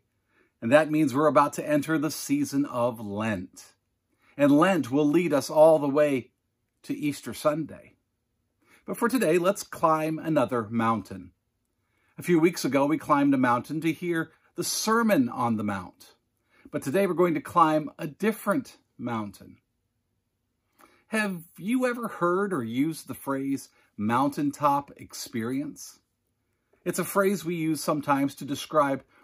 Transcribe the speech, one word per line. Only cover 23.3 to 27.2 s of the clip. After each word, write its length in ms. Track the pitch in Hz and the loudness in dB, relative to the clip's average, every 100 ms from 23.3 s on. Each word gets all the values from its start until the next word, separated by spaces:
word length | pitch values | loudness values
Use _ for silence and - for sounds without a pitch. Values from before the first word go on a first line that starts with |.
| 135 139 131 - _ _ - | -4 -4 -6 -8 _ _ -6
mountaintop 920 | 104 123 143 165 143 - 147 143 - - | -2 0 0 -2 -4 0 0 0 -2 -14
experience? 1000 | - - - 117 113 131 151 92 - - _ _ _ _ _ _ _ _ 175 | -18 -16 -10 -6 -6 -6 -8 -12 -18 -20 _ _ _ _ _ _ _ _ -6
It's 140 | 175 | -4
a 40 | |
phrase 400 | 170 196 | -2 0